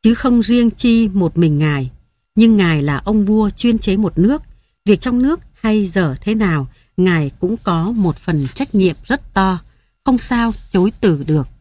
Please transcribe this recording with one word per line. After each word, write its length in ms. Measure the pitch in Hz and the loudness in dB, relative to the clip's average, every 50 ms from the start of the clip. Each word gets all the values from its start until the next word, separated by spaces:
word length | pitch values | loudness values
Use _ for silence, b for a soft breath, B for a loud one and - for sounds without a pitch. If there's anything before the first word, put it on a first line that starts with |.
Chứ 120 | - 220 233 | 0 0 -2
không 280 | - - 262 247 233 | 0 0 0 0 2
riêng 280 | 214 - 240 240 240 226 | 2 2 0 2 2 0
chi 380 | - - - 240 233 226 226 208 | -2 0 0 2 2 2 2 0
một 300 | 185 202 180 160 - 160 | 0 0 -2 0 0 0
mình 200 | 170 160 147 143 | 0 2 2 0
ngài, 320 | 156 151 147 139 131 123 - - _ _ _ _ _ _ _ | 0 -2 -2 -4 -6 -8 -12 -16 _ _ _ _ _ _ _
nhưng 220 | 214 226 226 220 | 4 4 4 6
ngài 260 | 202 185 170 160 147 | 4 2 2 0 0
là 140 | 139 147 143 | 0 -2 -4
ông 280 | 135 - 196 214 220 202 | -4 -4 -2 0 0 0
vua 260 | 196 214 220 214 202 | 2 2 0 0 -2
chuyên 280 | - - - 240 226 220 | -2 -2 -2 0 0 0
chế 180 | - 208 190 | 0 -2 -2
một 220 | 202 214 170 - 160 | 0 -2 -2 0 0
nước, 240 | 180 220 277 311 - - - _ _ _ _ _ _ | 0 0 0 -2 -6 -16 -20 _ _ _ _ _ _
việc 160 | 202 208 - | 2 2 2
trong 220 | - 254 240 247 | 2 -2 0 0
nước 180 | 254 277 330 349 - - | 0 0 -2 -4 -6 -20
hay 340 | _ _ - 220 214 214 202 | _ _ -2 0 0 0 -2
dở 280 | 180 165 190 180 151 127 - | -2 -2 0 0 0 -4 -4
thế 140 | - 208 220 | -4 -4 -2
nào, 340 | 220 220 185 160 147 135 b b b b b b | 0 0 0 0 -2 -4 b b b b b b
ngài 340 | - 180 185 175 160 147 139 - - | 0 2 2 2 0 -2 -4 -4 -6
cũng 160 | - 180 220 | -4 -4 -4
có 360 | 226 - 202 175 165 165 202 | -4 -4 -2 -2 -2 -2 -2
một 240 | 240 220 196 170 - | -2 0 0 -2 -2
phần 300 | - - - 165 147 139 131 - | -4 -6 -4 -2 -2 -4 -4 -6
trách 200 | - 277 - - | -6 -6 -2 0
nhiệm 220 | 202 190 180 160 - - | 0 0 0 -2 -4 -6
rất 300 | - 254 277 - - - | -6 -6 -6 -6 -4 -2
to, 240 | 202 190 190 185 170 - _ _ _ _ _ _ _ _ | 0 0 0 -2 -4 -8 _ _ _ _ _ _ _ _
không 140 | 269 254 233 | 0 0 0
sao 340 | - - 254 233 233 226 214 - - - | 0 -2 0 0 -2 -2 -4 -6 -12 -2
chối 240 | - 190 180 214 - - | 0 0 0 0 0 0
từ 240 | - 202 160 139 139 | 2 2 2 0 -2
được. 220 | - 156 151 131 - - _ | -2 -2 -2 -2 -4 -12 _